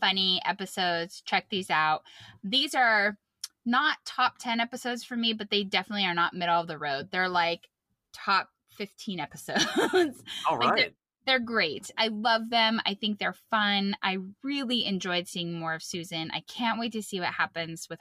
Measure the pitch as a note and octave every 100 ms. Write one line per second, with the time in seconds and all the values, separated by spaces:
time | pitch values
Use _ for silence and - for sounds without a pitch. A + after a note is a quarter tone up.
0 | G3 F#3+ F#3 F3+ - F#3+ F#3+ - F3+ E3+
1 | E3+ - - G3 - F#3+ F#3 D#3 D#3 D#3
2 | - - - - F#3+ C4 D4 C#4 A#3+ G#3+
3 | G#3 G#3 _ _ - _ A#3+ B3 D4+ -
4 | - - B3+ - B3 A#3 A#3 B3 B3 A#3+
5 | - A#3+ A3+ A3 G#3 G#3 G3 G3 F#3+ G#3
6 | F#3 E3+ F3 F3+ F3 E3+ E3+ D#3 D3 C#3
7 | F3 F3+ F#3 F3+ E3+ F3 - _ _ _
8 | _ - - F#3+ - _ _ - G3+ -
9 | - F3 C#3+ - - - D#4+ - A#4 F#4
10 | D#4 - - - - C#4 A3+ A3 B3+ -
11 | _ _ - C4 A3+ A3+ E3 - - -
12 | A3+ G#3+ A#3 A3+ A3+ A#3 A3 A3+ - G3
13 | G#3 G#3 F#3 F#3 _ A3 G#3 G3+ G3 G3+
14 | F#3+ F#3+ F#3+ - C4+ C#4+ A#3+ A#3+ - F#3
15 | F#3 F3 F3+ F3+ E3+ E3+ E3 D#3+ - F3+
16 | E3+ D#3+ D#3+ D#3+ - - A#3 A3 A#3 A3
17 | - F#3 E3+ - D#3+ E3 E3 E3 - E3